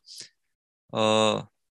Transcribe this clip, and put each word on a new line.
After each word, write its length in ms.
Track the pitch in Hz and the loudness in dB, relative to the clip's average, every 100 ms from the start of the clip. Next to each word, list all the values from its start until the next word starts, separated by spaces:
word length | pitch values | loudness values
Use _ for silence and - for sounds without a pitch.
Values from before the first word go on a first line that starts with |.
| - - - _ _ _ _ _ _ 113 | -16 -20 -20 _ _ _ _ _ _ -2
Eh, 460 | 107 110 110 107 104 _ _ | 2 2 2 0 -6 _ _